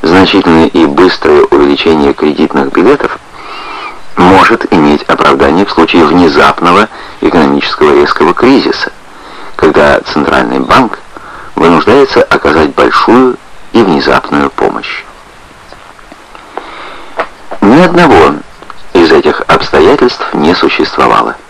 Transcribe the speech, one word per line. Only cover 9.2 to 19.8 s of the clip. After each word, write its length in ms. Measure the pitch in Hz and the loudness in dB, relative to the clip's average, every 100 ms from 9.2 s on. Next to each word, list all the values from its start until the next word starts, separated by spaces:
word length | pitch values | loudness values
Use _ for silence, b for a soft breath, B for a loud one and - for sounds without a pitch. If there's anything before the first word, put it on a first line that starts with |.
| B B B - | B B B 0
когда 440 | 80 71 73 65 | 0 2 2 0
Центральный 580 | - 76 71 65 60 65 | -2 -4 -2 -2 -2 -4
банк 400 | 64 113 123 - - B B B B - | 0 0 0 -4 -16 B B B B -2
вынуждается 680 | 82 82 87 127 135 - | 2 2 2 4 4 2
оказать 540 | - - 73 78 76 67 | 0 0 0 0 0 0
большую 640 | 64 - - 120 127 - - - - | 0 0 2 2 2 -2 -12 -20 -4
и 100 | - | 0
внезапную 720 | 95 73 71 64 - 71 69 | 2 0 0 -2 -2 -4 -4
помощь. 520 | - 50 - - - - - - - - - - - - - - - - - B B B B B B B B - - - - | -2 -4 -4 -10 -12 -14 -20 -20 -20 -20 -20 -20 -20 -20 -20 -20 -20 -20 -20 B B B B B B B B -12 -12 -14 -2
Ни 200 | 101 135 | 2 4
одного 540 | 180 175 170 117 - 73 - - - - - | 4 4 4 4 2 0 -10 -20 -18 -16 -4
из 180 | 87 82 | 0 4
этих 300 | 80 - - - | 4 2 -2 -2
обстоятельств 760 | 76 - 69 | -2 0 2